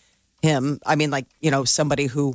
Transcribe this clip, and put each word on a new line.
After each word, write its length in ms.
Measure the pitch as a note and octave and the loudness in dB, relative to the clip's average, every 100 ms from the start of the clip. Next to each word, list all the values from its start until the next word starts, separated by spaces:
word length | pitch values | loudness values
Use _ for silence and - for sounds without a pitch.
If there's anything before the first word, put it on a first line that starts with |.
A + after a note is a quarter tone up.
| _ _ _ - | _ _ _ -2
him. 380 | D#3 C#3+ C3+ C#3+ | 2 2 0 -4
I 120 | - D3+ | -2 0
mean, 140 | D3+ | 0
like, 160 | C#3 B2+ - | -2 -8 -4
you 100 | D#3+ | 0
know, 140 | C#3 | 0
somebody 420 | B2 - D3+ C#3+ C#3 | 0 0 0 0 -2
who 280 | C#3+ C#3+ | -2 -4